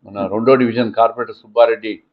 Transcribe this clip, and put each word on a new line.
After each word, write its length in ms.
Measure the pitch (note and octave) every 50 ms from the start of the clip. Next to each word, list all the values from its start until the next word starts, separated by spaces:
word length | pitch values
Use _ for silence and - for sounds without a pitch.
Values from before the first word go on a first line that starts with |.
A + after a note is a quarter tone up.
| _
మన 180 | G2 G2+ G2+ G2 F#2 G2
రెండో 180 | A2+ A#2 B2+ C3+ B2+
డివిజన్ 360 | B2+ A#2 A2 B2 A#2+ A2 - A2+
కార్పొరేటర్ 420 | A2+ A2+ - B2 A#2 - - _
సుబ్బారెడ్డి 500 | _ G#2+ G#2 A#2 A#2 A#2 A2+ G#2+ G#2+ A2 G2 D#2+ _ _